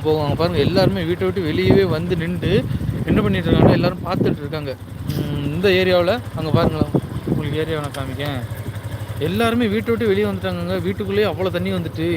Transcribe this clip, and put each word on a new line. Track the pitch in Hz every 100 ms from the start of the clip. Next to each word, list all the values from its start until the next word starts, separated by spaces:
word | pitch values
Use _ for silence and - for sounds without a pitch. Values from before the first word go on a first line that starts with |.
| 151
போவாங்க. | 156 143 143
பாருங்க, | 170 160 139
எல்லாருமே | 185 185 190 165
வீட்டை | 175 185
விட்டு | 185 156
வெளியவே | 185 185 190 185 156
வந்து | 175 170
நின்று | 165 175 156 214 - - - - -
என்ன | 214
பண்ணிட்டு | 208 190 165
இருக்காங்க, | 160 180 170
எல்லாரும் | 175 180 175
பார்த்துட்டு | 185 196 160
இருக்காங்க. | 143 156 143 - - - - 143
ம், | 147 143 143 160
இந்த | 196 185
ஏரியாவுல | 185 180 175 240 - -
அங்க | 156 160
பாருங்களேன், | 170 156 151 - - - -
உங்களுக்கு | - 147 151
ஏரியாவை | 160 156 143
நான் | 139
காமிக்கேன். | 135 131 143 131 110 - - - - - - - 156
எல்லாருமே | 202 233 233 226
வீட்டை | 214 226
விட்டு | 226 226
வெளியே | 196 208
வந்துட்டாங்கங்க. | 196 185 175 175 190 180
வீட்டுக்குள்ளேயே | 196 196 202 208
அவ்வளவு | 151 190 175
தண்ணி | 190 185
வந்துட்டு | 160 156 165